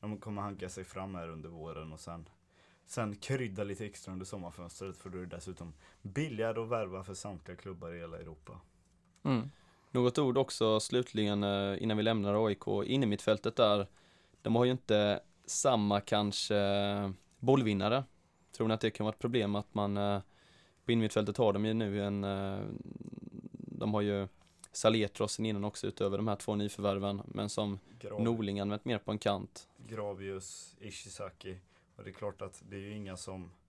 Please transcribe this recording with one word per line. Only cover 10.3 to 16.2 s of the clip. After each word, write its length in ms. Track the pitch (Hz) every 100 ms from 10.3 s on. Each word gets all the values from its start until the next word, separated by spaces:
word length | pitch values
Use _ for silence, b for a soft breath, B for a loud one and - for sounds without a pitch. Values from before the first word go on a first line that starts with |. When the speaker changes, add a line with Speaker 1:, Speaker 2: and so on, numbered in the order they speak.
| 123
Speaker 3:
också 420 | 135 - 110 110
slutligen, 640 | - 123 127 110 104 104
eh, 380 | 101 101 101 98
innan 140 | 110 107
vi 60 |
lämnar 440 | 107 113 101 104 110
A 40 |
I 40 |
K. 300 | 98 - 104
Innermittfältet 720 | - 131 120 104 - 107 - -
där, 300 | 113 104 98 b b b b b
de 140 | - 113
har 80 |
ju 60 | 123
inte 500 | 127 - 107 104 101 - _ -
samma 540 | - 143 120 104 101
kanske 1120 | - 104